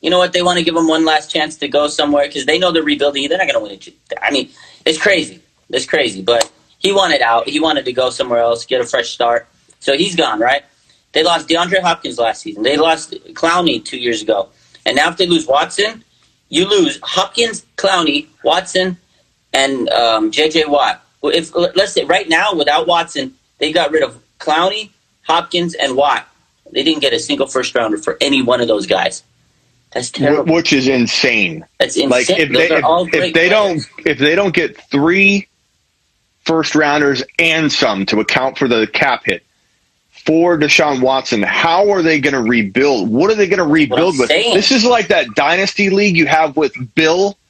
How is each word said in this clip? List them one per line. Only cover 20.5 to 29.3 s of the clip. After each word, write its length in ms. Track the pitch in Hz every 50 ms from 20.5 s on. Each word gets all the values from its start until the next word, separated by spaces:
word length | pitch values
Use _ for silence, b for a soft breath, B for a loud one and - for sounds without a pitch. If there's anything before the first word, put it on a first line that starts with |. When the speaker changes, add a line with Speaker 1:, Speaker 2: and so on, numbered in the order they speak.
| 156 165 156
Speaker 1:
Watt. 360 | 151 143 143 127 107 - - _ _ _ _
Well, 120 | - 151 -
if, 180 | 170 165 - -
l-, 140 | 170 175 - -
let's 160 | 175 202 202 -
say 120 | - 151
right 220 | 143 170 190 - 160
now, 240 | 160 165 190 214 202
without 340 | 160 143 143 147 165 160
Watson, 460 | 170 175 170 170 170 - 147 135 131 - _ _ _ _ _
they 120 | - 151
got 200 | 156 175 160 143
rid 120 | 156 156 143
of 120 | 120 - - _ _ _ _
Clowney, 500 | - 156 151 160 175 190 202 214 214 202 _ _ _ _ _ _ _
Hopkins, 500 | - 160 170 170 - - 175 175 170 -
and 200 | - 123 139 127
Watt. 320 | 131 143 143 127 - - _ _ _ _ _ _ _ _ -
They 100 | - 127
didn't 200 | 135 160 160 147
get 120 | 143 135 117
a 60 | 117
single 260 | - - 147 143 139
first 280 | 131 - 131 123 - -
rounder 220 | 123 113 110 107
for 200 | - - - - -
any 200 | 135 139 143 135
one 180 | 123 117 127 123
of 60 | 120
those 200 | 113 110 104 95
guys. 340 | 87 98 92 80 71 - - _ _